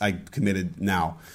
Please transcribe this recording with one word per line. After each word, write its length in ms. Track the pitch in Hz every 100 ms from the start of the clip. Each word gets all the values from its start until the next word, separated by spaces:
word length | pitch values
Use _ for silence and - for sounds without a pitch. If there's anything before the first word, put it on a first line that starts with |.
I 120 | 104 90 -
committed 480 | - 101 95 90 -
now. 360 | 101 92 82 - -